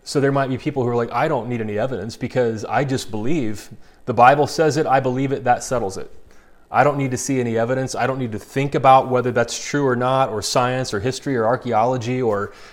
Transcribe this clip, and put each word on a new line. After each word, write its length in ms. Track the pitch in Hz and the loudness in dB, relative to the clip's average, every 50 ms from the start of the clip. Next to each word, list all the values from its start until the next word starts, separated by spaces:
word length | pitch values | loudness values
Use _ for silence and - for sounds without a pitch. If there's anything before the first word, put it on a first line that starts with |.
| _ - | _ -4
So 120 | - 147 | 0 2
there 120 | 135 139 | 2 2
might 160 | 139 139 139 131 | 2 2 0 0
be 80 | 131 | -2
people 260 | 120 - 151 143 139 120 | -4 -4 -4 -2 -2 0
who 40 | 120 | 0
are 80 | 120 | 0
like, 160 | 120 117 113 | 0 0 0
"I 160 | 117 120 143 160 | -2 -2 0 0
don't 220 | 151 120 107 123 | 0 -2 -2 -4
need 100 | 123 113 | -4 -4
any 180 | 110 104 104 104 | -4 -4 -2 -2
evidence 380 | 117 135 127 95 95 113 - | -2 -4 -4 -6 -8 -10 -8
because 480 | - 131 120 - 131 123 113 113 104 - | -8 -8 -4 0 0 0 0 -2 -4 -6
I 180 | - 107 123 | -2 -2 -2
just 280 | 147 131 135 123 - - | 0 0 -2 -4 -4 -6
believe. 580 | 104 104 107 127 175 160 120 107 101 - - - 107 - - - - - - | -6 -2 0 0 0 0 0 -2 -4 -6 -10 -14 -18 -18 -20 -20 -20 -10 -8
The 80 | - 120 | -2 4
Bible 320 | 117 120 131 143 147 151 | 8 8 8 8 6 2
says 320 | 156 - - 160 156 127 156 | 2 2 2 2 2 2 2
it, 80 | 151 | 2
I 140 | 113 131 139 | 2 2 2
believe 320 | 123 131 127 131 135 131 | 2 0 0 -2 -2 -2
it, 120 | 135 110 113 | -2 0 2
that 180 | 131 - 139 | 0 0 0
settles 360 | - - 131 120 107 95 - 87 | 0 -2 -2 -2 -2 -4 -6 -8
it. 120 | - - - - - - - - - - - - - - | -12 -12 -14 -18 -20 -20 -20 -20 -20 -20 -20 -20 -12 0
I 120 | - 113 | 2 4
don't 140 | 131 - 131 | 4 4 2
need 140 | 143 135 127 | 0 -2 -2
to 80 | 123 113 | -4 -4
see 220 | - - 135 127 | -4 -2 -2 0
any 180 | 120 117 113 113 | 0 0 0 0
evidence. 360 | 113 117 131 131 - 104 - | 0 0 0 -2 -4 -4 -4
I 120 | 101 117 | -2 -2
don't 120 | 127 131 135 | -2 -2 -4
need 140 | 127 117 | -4 -6
to 60 | 107 101 | -6 -8
think 360 | - - - 135 139 139 - | -10 -6 -4 -4 -2 -2 0
about 360 | - 123 135 131 131 127 127 | 2 6 6 6 6 6 2
whether 200 | 123 123 120 123 | 0 0 0 0
that's 300 | 113 120 117 117 - - | 0 0 0 0 -4 -8
true 240 | - - - 143 143 | -6 -4 -2 0 2
or 100 | 131 123 | 2 0
not, 340 | 120 127 127 131 135 135 110 | 0 0 0 2 2 0 0
or 100 | 110 104 | -2 -4
science 540 | 98 - - 135 123 123 127 131 127 - - | -4 -2 0 0 0 2 0 -2 -4 -4 -4
or 60 | 101 | -4
history 360 | 98 131 131 - - 143 135 | -4 -4 -4 -4 -4 -2 0
or 80 | 117 110 | 0 2
archaeology 800 | 110 127 - - 120 113 107 113 123 131 127 110 120 127 127 | 2 0 0 -2 0 0 2 2 2 0 -2 -2 -4 -2 -2
or, 320 | 127 113 101 101 101 95 - - - - | 0 0 0 -2 -4 -6 -10 -16 -20 -20